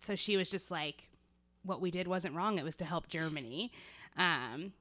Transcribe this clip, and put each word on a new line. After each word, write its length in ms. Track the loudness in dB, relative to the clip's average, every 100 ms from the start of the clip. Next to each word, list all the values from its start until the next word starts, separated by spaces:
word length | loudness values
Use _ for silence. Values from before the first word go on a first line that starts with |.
so 140 | -4 0
she 200 | 4 4
was 120 | 2
just 200 | -2 -2
like, 380 | -2 -4 -6 -18 -20 _ _ _ _
"What 180 | -4 0
we 100 | 0
did 140 | 0 0
wasn't 260 | 0 0
wrong. 240 | 0 2 2
It 60 |
was 120 | 0 -4
to 80 |
help 240 | -2 -2 -2
Germany." 640 | -2 0 -2 -4 -4 -4 -6 -18 -18 -6 4
Um, 560 | 4 4 0 -4 -8 -10